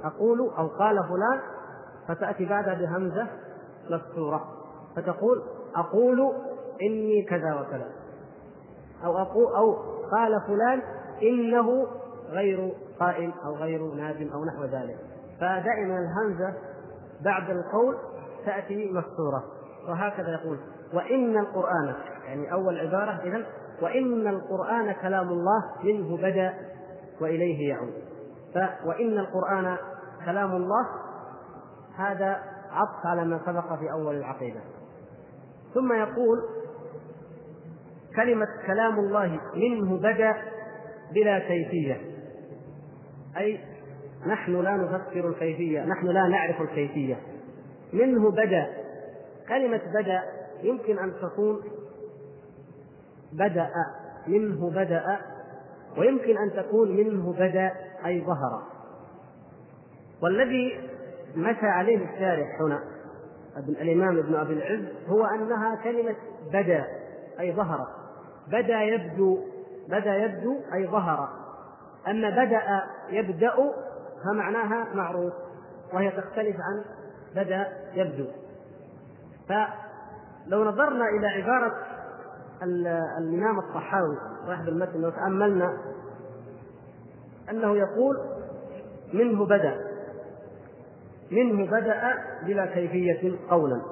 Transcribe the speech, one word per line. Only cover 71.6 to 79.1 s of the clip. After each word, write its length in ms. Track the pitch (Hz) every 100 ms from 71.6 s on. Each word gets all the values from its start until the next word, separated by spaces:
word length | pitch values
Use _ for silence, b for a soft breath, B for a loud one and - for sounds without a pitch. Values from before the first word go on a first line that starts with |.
| - - - - -
أما 220 | 220 214
بدأ 520 | 196 254 220 208 196 190 - -
يبدأ 440 | 196 190 170 233 233 277 - - - - -
فمعناها 720 | 190 214 185 220 214 233 226
معروف، 380 | 196 175 180 175 175 - - - - -
وهي 160 | 180 196
تختلف 460 | 190 - 226 214 175
عن 240 | 175 208 208 - - - -
بدأ 340 | 180 185 190 196 - -
يبدو. 300 | 175 180 139 131 - - - - - - - -